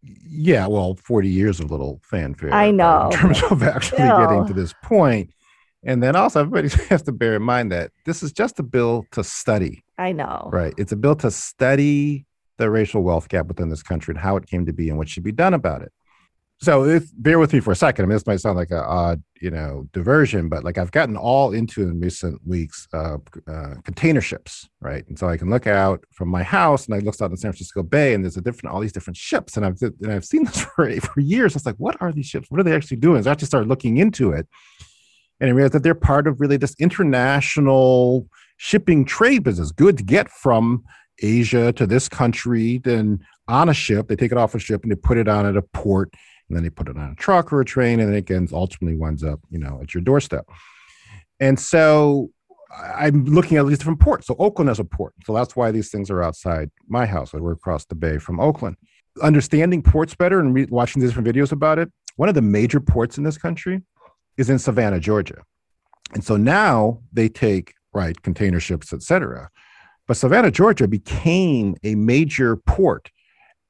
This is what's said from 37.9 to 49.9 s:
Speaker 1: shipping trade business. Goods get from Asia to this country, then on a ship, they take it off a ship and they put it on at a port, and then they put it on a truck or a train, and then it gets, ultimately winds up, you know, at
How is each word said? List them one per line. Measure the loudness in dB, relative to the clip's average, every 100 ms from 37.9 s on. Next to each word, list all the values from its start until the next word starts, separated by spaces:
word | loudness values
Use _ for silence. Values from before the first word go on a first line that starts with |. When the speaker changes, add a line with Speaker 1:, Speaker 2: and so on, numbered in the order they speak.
| 4 4 0 -4 _ _ _
Speaker 1:
shipping | -2 0 4 2 2
trade | 2 2 2
business. | 0 -2 -4
Goods | 4 4 4
get | 2 0 0
from | -4 2 2 2 -2 -6 -20 _ _
Asia | 0 0 2 2 2
to | 2 2
this | 2 0
country, | -2 0 0 -2 -2 0 -2
then | 0 0 0 -2 -6 _ -2
on | 2 2
a | 2
ship, | 0 -2 0
they | -2
take | 0
it | 2
off | 0 -2
a |
ship | -6 -6
and | -4
they | -4
put | 0 0
it | 2
on | 2 2
at | 0
a |
port, | -4 -6 0 0 -2 _ _ _ _
and | -6
then |
they | -6
put | -6 -10
it | -10
on | -12
a | -8
truck | 2 2 2
or | 0
a | 0
train, | 0 2 2
and | 2
then | 0
it | -2
gets, | -2 -2
ultimately | -4 -6 -6 -6 -4
winds | -4 -4
up, | -6 -8 _
you | -10
know, | -10 -10
at | -10